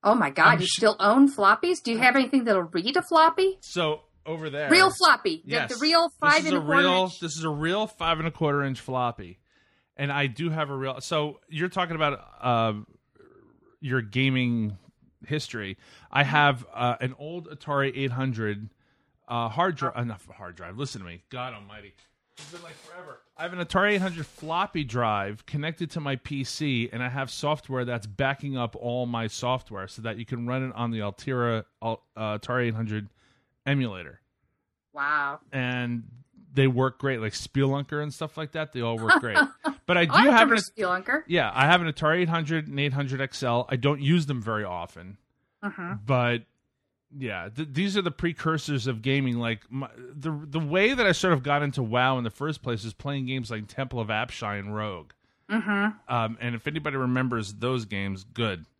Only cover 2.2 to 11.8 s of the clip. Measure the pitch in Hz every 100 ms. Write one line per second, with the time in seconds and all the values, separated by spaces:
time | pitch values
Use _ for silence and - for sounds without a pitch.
2.2 | 254 269 233 190 170 175 196 311 - 330
3.2 | 320 330 381 381 - 175 160 151 _ _
4.2 | - 160 156 143 151 339 381 381 339 240
5.2 | 202 160 - - 233 240 302 330 330 -
6.2 | 294 302 320 - 151 160 185 185 185 170
7.2 | 170 151 160 147 160 196 214 - 165 160
8.2 | 160 - 156 143 139 131 - 131 120 117
9.2 | 90 90 _ _ _ _ _ - 143 143
10.2 | 143 113 165 160 147 139 135 127 - 160
11.2 | 151 135 _ 156 180 190